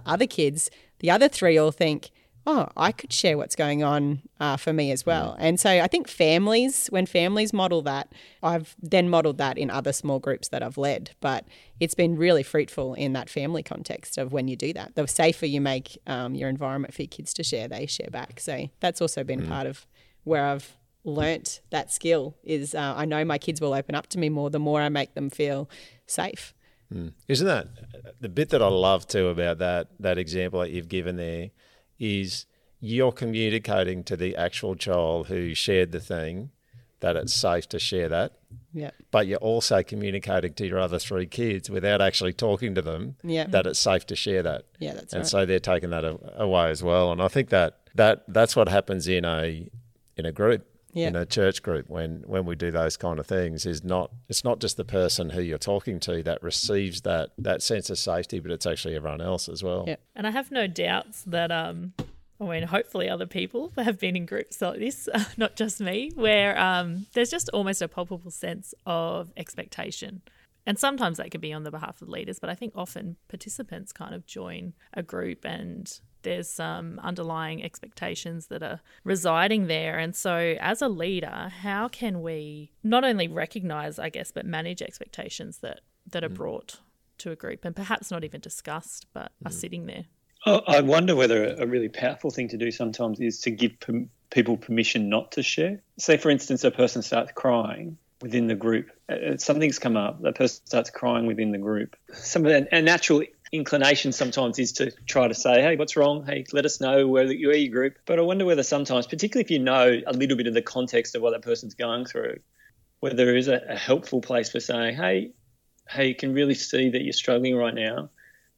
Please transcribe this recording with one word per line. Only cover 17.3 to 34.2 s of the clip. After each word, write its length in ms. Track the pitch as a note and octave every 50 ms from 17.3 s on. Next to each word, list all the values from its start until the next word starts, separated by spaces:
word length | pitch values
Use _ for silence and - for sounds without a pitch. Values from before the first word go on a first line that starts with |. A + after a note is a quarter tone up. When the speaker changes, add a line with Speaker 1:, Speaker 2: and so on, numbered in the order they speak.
| -
Speaker 1:
to 80 | -
share, 240 | D#3+ - - A2+ A2 -
they 180 | - A2+ C#3+
share 240 | C#3+ - - - -
back. 300 | - B2 - - - -
So 280 | - E3 C#3 B2+ - C#3 _ -
that's 200 | - F3 E3+ -
also 220 | E3+ D#3 - D3 C#3
been 180 | C#3 C3 C3
Speaker 2:
Mm. 60 | - D#3+
Speaker 1:
part 180 | D3+ C#3 C3+
of 200 | C3+ C3+ - - _ _ _ _ _ _ _ -
where 200 | D#3 D#3+ D3 C#3+
I've 300 | C#3+ C#3+ C#3 - - - _ _ _ _ _ -
learnt 540 | D#3 D3 D3+ D3+ D#3+ E3 - - - - - _ -
that 220 | - D3+ - -
skill 420 | - - - E3 E3 D3+ C3 D3+ - _
is, 320 | - - D#3 D3 C#3+ C#3+ -
uh, 200 | D3+ C#3+ C#3 A#2+
I 80 | D3 D3+
know 180 | D#3+ D3+ D3+ D#3+
my 100 | E3 D3 D3
kids 220 | - - D#3 D3
will 140 | D#3 C#3+ C3+
open 200 | C3+ C3+ - C#3+
up 120 | D3+ - -
to 100 | - F3+
me 100 | D#3+ D3+
more 180 | D3+ D3 C#3+ C#3+
the 80 | D3+ D3+
more 220 | D3+ D3 D3+ D3
I 80 | D3 D3
make 220 | D3+ C#3+ C3+ - -
them 140 | C#3+ C#3+ C3+
feel 380 | - - D3 C#3+ C#3 C#3 C#3 - - - - - - _ _
safe. 480 | - - - F3 - - - - - _ _ _ _ _ _ _ -
Speaker 2:
Mm. 200 | - F2 E2+ D#2+ - _ _ -
Isn't 180 | C3+ B2+ F3+
that 220 | F#3+ D3+ G#2 - - - - - - - - - - - -
the 80 | A#2 G2
bit 180 | E2+ - D#3 -
that 120 | D#3+ A#2+
I 60 | G#2+ G2
love 380 | G2 F#2 F#2 F#2+ F#2+ F2 -
too 220 | - - G2 F#2 F2+
about 300 | E2+ E2+ F2 E2+ E2 D#2+
that, 300 | F2+ F2 F2+ F2 E2 - _ -
that 160 | G2 F#2 F2+ F2+
example 420 | F2+ D#2 F2 F#2 F2+ F2+ F#2 F2+
that 100 | F2+ D#2
you've 180 | E2+ F2+ E2 E2+
given 280 | F#2 F#2 E2 F2+ F2+
there 340 | F2 E2+ E2 E2 E2+ E2+ G#2 _ _ _ _ _ _ _ _ _ -
is 480 | A#2 G#2+ G2+ G2 G2 F2+ F#2 - - _ _ _ _ _ _ -
you're 320 | - G#2+ A#2 B2+ C3 B2
communicating 920 | A#2+ - B2 A2+ A2+ A2 A2 G#2+ A2 A2+ - A2 G2+ G2 F#2 F2+ F#2 F2+ F2
to 120 | - F#2+
the 200 | E2